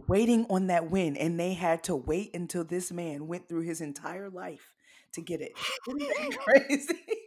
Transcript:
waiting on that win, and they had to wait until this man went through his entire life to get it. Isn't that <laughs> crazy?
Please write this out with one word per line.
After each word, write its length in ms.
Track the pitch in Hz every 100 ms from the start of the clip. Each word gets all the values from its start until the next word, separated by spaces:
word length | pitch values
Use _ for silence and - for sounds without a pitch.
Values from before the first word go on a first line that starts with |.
| 139
waiting 380 | 196 233 233 233
on 200 | 190 190
that 220 | 170 160
win, 240 | 190 165 143
and 200 | 165 170
they 140 | 180
had 320 | 180 175 165
to 100 | -
wait 360 | 147 120 170 208
until 300 | 175 170 175
this 260 | 165 175 180
man 360 | 175 170 143 156
went 200 | 175 -
through 140 | 165
his 220 | 165 160
entire 480 | 156 139 156 185 196
life 420 | 180 180 151 - _ _ - _
to 80 | -
get 220 | 165 160
it. 100 | 143 - - - 247
Isn't 120 | 285
that 380 | 285 - 294 -
<laughs> 80 | -
crazy? 520 | 269 269 285 - - - 453